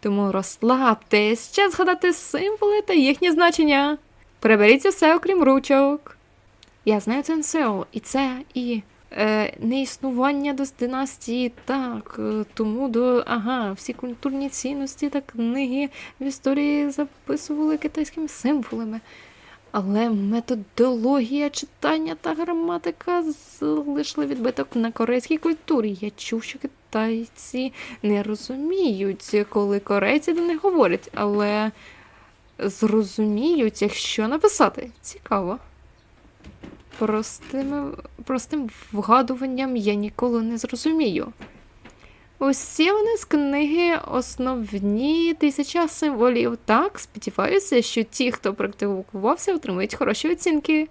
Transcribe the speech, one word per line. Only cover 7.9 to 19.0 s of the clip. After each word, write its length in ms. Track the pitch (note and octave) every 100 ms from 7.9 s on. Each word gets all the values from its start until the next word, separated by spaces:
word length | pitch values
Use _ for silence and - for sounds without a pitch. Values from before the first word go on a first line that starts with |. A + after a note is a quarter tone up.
і 80 | A3
це, 380 | - C4 C#4 B3+ C#4
і, 280 | C4 A#3+ A#3 - _ -
е, 400 | - G#3+ G#3+ G#3 -
неіснування 920 | A3 C4 C4 - C4+ B3 C4 C#4+ C#4+
до 100 | C4+
с-, 120 | C4+ -
династії, 720 | B3 C4 C4+ - - A#3+ B3 A#3+
так, 520 | - C4+ B3+ A#3 - -
е, 260 | G#3+ G#3+ G#3
тому 340 | - A3 A3 C4+
до, 360 | A#3 B3 B3 -
ага, 460 | A#3 G#3+ B3+ G#3+
всі 200 | G3 -
культурні 560 | A#3+ B3 A#3+ C#4+ C4+ C#4
цінності 600 | - B3+ C#4+ C4+ - C#4+
та 120 | C#4
книги 680 | C4+ A3+ A#3 B3+ C4+ C4 C#4+ - - -
в 60 | C4+
історії 640 | C4+ - C#4 D4 D4 D4
записували 880 | C#4 D4 - - D4 - D4+ D#4 D4+
китайськими 500 | D4+ D#4+ D4 - D#4
символами. 720 | - A#3+ D4 A#3 A3+ A3+ A3